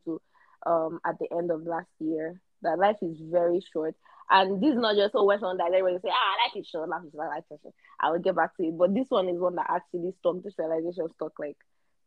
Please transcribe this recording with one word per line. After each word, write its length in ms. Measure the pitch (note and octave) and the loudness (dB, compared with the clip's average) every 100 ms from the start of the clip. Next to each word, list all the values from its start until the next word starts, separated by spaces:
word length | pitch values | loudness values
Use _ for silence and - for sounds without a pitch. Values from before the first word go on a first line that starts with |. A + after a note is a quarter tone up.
to, 160 | - D#3+ _ _ _ - - | -8 -10 _ _ _ -8 0
um, 340 | E3+ D#3+ E3 | 0 0 -4
at 140 | - E3 | -6 -4
the 140 | D#3+ | -4
end 180 | E3+ F3 | -4 -2
of 160 | D#3+ E3 | -4 -4
last 240 | E3 F3+ - | -6 -8 -8
year, 420 | D#3 D#3+ D#3+ F3+ _ _ | -6 -4 -6 -10 _ _
that 160 | E3 E3 | -2 2
life 180 | G3+ A3 | 2 2
is 160 | F3 D#3 | -4 -8
very 400 | D#3+ F3 E3+ F3 - | -2 2 4 2 -2
short. 240 | E3 D#3 - _ - - | -4 -4 -6 _ -10 2
And 320 | F#3+ F#3+ G3 | 4 4 2
this 120 | C4+ | 2
is 60 | A#3+ | 2
not 140 | A3+ G#3 | 2 2
just, 180 | G3+ | 2
"Oh, 100 | G#3+ | 4
when 160 | G3+ G3+ | 4 4
someone 180 | G3+ F#3 | 0 -2
dies, 140 | F3 | 2
everybody 240 | F#3 F#3 F3+ | 4 2 0
say, 120 | G3 | 0
'Ah, 260 | A#3+ G#3+ G3+ B3+ | 0 2 0 -2
life 100 | G#3+ | -4
is 100 | - | -10
short, 220 | E3 E3 | -8 -6
life 160 | E3 | -6
is 80 | E3+ | -8
short, 160 | D3+ D#3 | -10 -8
life 160 | D3+ - | -8 -10
is 100 | D3+ | -18
short. 140 | - _ _ - | -20 _ _ -2
I 100 | C#3+ | 0
will 100 | E3+ | 2
get 160 | F3+ E3+ | 0 2
back 200 | E3 - | 0 0
to 80 | |
it.'" 140 | E3 E3 | -2 2
But 160 | F3+ | 4
this 160 | G3+ C4 | 4 2
one 180 | A3+ F#3 | 2 2
is 100 | F3 | 0
one 180 | F3+ F3 | 0 -2
that 100 | - | -2
actually 440 | F3 - F3 F3 | -2 -4 -8 -6
stuck, 300 | F#3 F3+ F3 | -2 -2 -2
this 160 | G3+ G3 | -6 -6
realization 500 | D#3+ E3 E3 F3 E3 | -2 -2 -4 -4 -6
stuck, 280 | - D#3 - | -6 -10 -8
like, 200 | D3+ - _ _ _ _ | -12 -12 _ _ _ _